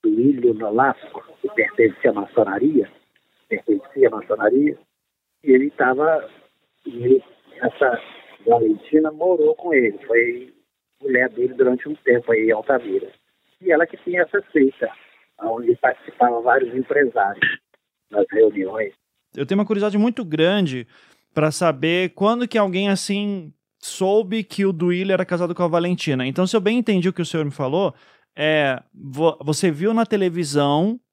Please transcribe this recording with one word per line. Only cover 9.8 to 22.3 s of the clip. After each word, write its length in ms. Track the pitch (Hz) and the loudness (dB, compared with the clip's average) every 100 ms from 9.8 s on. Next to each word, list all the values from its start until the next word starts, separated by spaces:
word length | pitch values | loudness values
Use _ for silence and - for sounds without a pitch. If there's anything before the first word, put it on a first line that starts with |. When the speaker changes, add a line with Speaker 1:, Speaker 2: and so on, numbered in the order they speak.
| 117 101 - | 2 -2 0
Speaker 1:
foi 460 | 117 120 120 127 _ _ _ _ _ | 0 0 -4 -12 _ _ _ _ _
mulher 260 | 139 127 123 | -2 0 0
dele 240 | 110 127 | -2 -4
durante 360 | 127 127 127 147 | 2 0 0 -6
um 60 | 151 | -6
tempo 360 | - 120 120 | 0 0 2
aí 160 | 113 110 | 0 2
em 40 | |
Altamira. 600 | 107 - 131 117 95 - _ _ _ _ _ | 0 0 -2 0 -4 -6 _ _ _ _ _
E 100 | 185 | 0
ela 140 | 156 165 | 2 0
que 120 | - | -4
tinha 240 | - 175 | -6 -2
essa 200 | 165 - - | 0 -2 -2
seita, 360 | 160 135 - 113 - _ _ _ _ | 2 2 2 -8 -8 _ _ _ _
onde 340 | 113 113 117 117 | -8 -4 0 2
participavam 680 | 127 - - - 123 117 | 0 -2 -14 0 0 2
vários 320 | 120 135 123 | 2 2 0
empresários 840 | 123 127 143 135 113 98 98 - - _ _ _ _ _ | -4 -2 0 0 0 -2 0 -2 -2 _ _ _ _ _
nas 160 | 104 92 | -2 -2
reuniões. 640 | 104 110 101 95 110 104 _ _ _ _ - | 4 2 2 -6 -6 -8 _ _ _ _ -10
Speaker 2:
Eu 100 | 139 | -2
tenho 140 | 196 | -2
uma 60 | 208 | 0
curiosidade 320 | 208 208 202 | -2 0 0
muito 260 | 226 214 | 0 -2
grande 640 | 185 156 165 202 170 131 117 _ _ _ _ | -6 0 2 2 0 -4 -10 _ _ _ _
pra 180 | - 156 | -2 -2
saber 600 | 143 175 139 156 175 180 - | 2 0 0 -2 0 -2 -2
quando 320 | 202 | 0